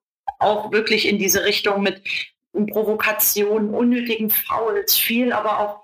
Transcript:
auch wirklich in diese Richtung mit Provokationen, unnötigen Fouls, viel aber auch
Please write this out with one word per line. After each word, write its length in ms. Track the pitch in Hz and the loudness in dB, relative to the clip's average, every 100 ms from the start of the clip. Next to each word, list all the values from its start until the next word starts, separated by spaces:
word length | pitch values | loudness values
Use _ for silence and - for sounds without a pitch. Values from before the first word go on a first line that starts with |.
| _ _ - - | _ _ -10 0
auch 340 | 196 208 - | 2 2 0
wirklich 360 | 214 220 214 - | 0 2 2 2
in 100 | 202 | 0
diese 260 | 190 190 | 2 2
Richtung 380 | 208 208 208 196 | 2 0 0 0
mit 220 | 196 185 - - - _ _ - 208 | 0 -2 -6 -8 -8 _ _ -4 -2
Provokationen, 1040 | 214 208 214 214 208 - 208 208 220 208 | 0 0 0 0 0 0 2 2 2 0
unnötigen 560 | 208 240 247 240 220 220 | 2 2 2 0 -2 -2
Fouls, 680 | - - - 226 202 - - | -2 -2 -2 -2 -2 0 0
viel 360 | - 233 247 | 0 0 0
aber 260 | 214 208 202 | 0 0 0
auch 220 | 208 208 | -2 -6